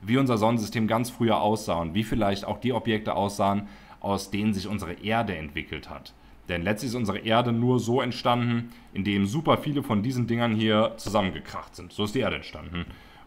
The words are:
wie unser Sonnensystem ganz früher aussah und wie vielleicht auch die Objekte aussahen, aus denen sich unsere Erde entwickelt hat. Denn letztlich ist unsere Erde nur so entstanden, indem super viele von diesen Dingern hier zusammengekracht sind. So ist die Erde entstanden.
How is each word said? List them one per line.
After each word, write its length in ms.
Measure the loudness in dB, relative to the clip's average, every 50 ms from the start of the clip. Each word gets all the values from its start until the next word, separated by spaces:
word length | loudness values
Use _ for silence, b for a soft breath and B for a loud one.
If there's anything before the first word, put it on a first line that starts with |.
| 0
wie 160 | 2 2 4
unser 180 | 4 4 4
Sonnensystem 500 | 4 4 4 4 2 0 -2 0 0 2
ganz 220 | 2 2 2 0 -2
früher 320 | -2 0 2 4 4 4
aussah 400 | 4 2 2 0 0 -2 -2 0
und 140 | -2 -2 0
wie 100 | -2 0
vielleicht 400 | 0 0 0 2 2 0 -2 -4
auch 140 | -6 -6 -4
die 160 | -2 -2 -2
Objekte 400 | 0 0 0 -2 -2 0 -2 -2
aussahen, 520 | 0 0 -2 0 0 2 2 2 0 -2 B B B B B B B
aus 300 | -4 -2 -2 -2 -2 -4
denen 220 | -4 0 0 0 0
sich 160 | 0 -2 -4
unsere 240 | -6 -6 -6 -6 -10
Erde 440 | -8 -4 -2 0 0 0 -2 -4
entwickelt 520 | -6 -8 -8 -8 -8 -8 -8 -8 -10 -10 -12
hat. 240 | -14 -14 -14 -18 -20 B B B B B -6 -4
Denn 100 | -4 -2
letztlich 300 | 0 0 -2 -2 -2 -4
ist 60 | -4
unsere 240 | -2 -2 -2 -4 -4
Erde 320 | 0 2 4 4 4 4 2
nur 280 | 2 4 4 4 4
so 220 | 4 2 2 2 2
entstanden, 720 | 0 -4 -2 2 2 2 2 2 0 0 0 -2 -6 B B B B B
indem 320 | -2 0 2 2 2 2
super 320 | 2 0 0 2 2 2
viele 260 | 2 2 -2 -2 -2 0
von 200 | 0 0 0 2
diesen 240 | 0 0 0 0
Dingern 280 | 0 0 0 2 2 2
hier 380 | 2 2 4 4 4 4 2 0 -6
zusammengekracht 760 | -8 0 2 2 2 2 -2 -4 -10 -10 -10 -10 -12 -12 -16
sind. 200 | -18 -18 -16 -6
So 100 | -4 -4
ist 100 | -2 0
die 60 | 0
Erde 160 | 0 0 -2
entstanden. 480 | -4 -8 -10 -14 -12 -12 -8 -8 -8 -8 B B B B B B B B